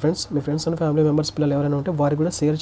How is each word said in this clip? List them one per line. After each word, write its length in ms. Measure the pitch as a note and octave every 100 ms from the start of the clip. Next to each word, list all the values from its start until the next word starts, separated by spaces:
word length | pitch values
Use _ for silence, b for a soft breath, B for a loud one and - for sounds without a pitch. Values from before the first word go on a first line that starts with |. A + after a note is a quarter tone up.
ఫ్రెండ్స్. 200 | D3 D3 -
మీ 80 | D3 D3
ఫ్రెండ్స్ 200 | D3+ D#3+
and 80 | E3
ఫ్యామిలీ 220 | D#3+ D3+ D3+
మెంబర్స్ 220 | D3+ - -
పిల్లలు 200 | D3 C#3+
ఎవరైనా 200 | C#3+ C#3+
ఉంటే 120 | C#3+ D#3
వారికి 180 | C#3+ D3
కూడా 100 | D#3+ -
షేర్ 180 | D3+ D#3